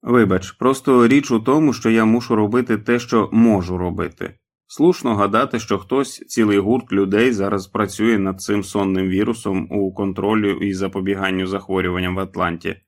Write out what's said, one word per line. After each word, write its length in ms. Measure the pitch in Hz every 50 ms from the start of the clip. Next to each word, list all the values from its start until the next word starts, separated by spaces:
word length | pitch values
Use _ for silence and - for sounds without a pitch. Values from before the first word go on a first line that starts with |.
| -
Вибач, 480 | - 120 123 113 95 92 92 90 -
просто 580 | - _ - 127 135 135 - - 135 123 120 117
річ 220 | 131 143 139 -
у 100 | 127 113
тому, 320 | 113 123 131 156 156 147 120
що 180 | 104 - 113
я 140 | 113 113 113
мушу 320 | 110 110 120 120 - 120
робити 420 | 107 107 104 110 123 123 - 117 104
те, 200 | 107 - 120 120
що 300 | 120 - - 117 101 - -
можу 460 | 113 113 117 110 98 90 85 90 90
робити. 600 | 90 87 82 85 85 80 - _ 90 87 - _ _ _ _ _ _
Слушно 480 | _ - - 139 175 180 - - 127 113
гадати, 440 | 104 101 98 98 113 131 135 - 113
що 200 | - - 104 95
хтось, 400 | 92 - 123 135 139 127 - -
цілий 400 | - _ - - 113 107 104 101
гурт 340 | 95 101 120 127 120 - -
людей 400 | 98 98 95 98 104 117 131 120
зараз 340 | 101 98 98 101 98 92
працює 520 | - _ 101 107 95 - - 107 113 117 101
над 240 | 98 95 95 95 -
цим 220 | - 104 104 95
сонним 440 | 95 - 104 101 98 95 92 95 95
вірусом 600 | 92 95 104 110 117 113 - 110 95 95 - -
у 240 | - 104 98 95 95
контролю 560 | - 104 98 92 98 95 101 110 110 104 101
і 240 | 98 - - 101 95
запобіганню 720 | 92 98 95 92 98 92 95 98 95 98 95 92 92 92
захворюванням 720 | 92 95 98 - - 95 95 90 90 90 90 92 90 90
в 40 | 92
Атланті. 560 | 95 95 - 92 90 85 85 85 - 95 90 - _